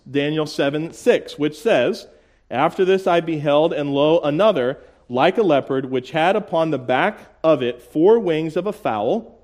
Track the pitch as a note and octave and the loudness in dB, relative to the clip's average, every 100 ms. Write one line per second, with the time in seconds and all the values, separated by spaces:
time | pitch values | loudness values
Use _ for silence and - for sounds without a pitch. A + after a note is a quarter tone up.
0 | - C#3 C#3+ D#3 D3+ - C#3+ D3 D#3+ - | -8 -4 -2 -2 -4 -2 -2 -2 -6 -4
1 | B3 G#3 - - D3 D3+ A3+ E3 B2 - | 0 0 0 -4 -4 -2 0 2 2 -2
2 | - _ _ _ - A#2 D#3+ - F#3 F#3+ | -10 _ _ _ -8 -2 -2 0 0 0
3 | F#3+ E3+ E3 D#3 D3 D3 E3 D3+ C#3+ C#3 | 2 0 0 -2 0 2 2 0 -2 0
4 | D3+ E3 D3 D3+ G#3+ F3+ B2 C3 - _ | 2 2 0 0 2 2 -2 -4 -12 _
5 | - B2 D#3+ G#3+ G3+ C#3+ B2+ C3+ C3 C3 | -6 0 2 2 2 2 0 -4 -4 -4
6 | B2+ D#3+ E3 G#3 G3 E3 D#3+ C#3 B2 C3 | -4 0 0 0 -2 -2 0 -2 0 0
7 | F#3 - - _ D#3+ D3+ A#2+ - - D3 | 0 -2 -14 _ 2 2 0 -6 -6 2
8 | F3 A#3 F#3 D#3 E3 E3 F#3+ G3 C#3 A2 | 4 4 2 -2 -4 -4 -6 -4 -4 -2
9 | A2 G#3 A3+ - | -2 -2 -6 -20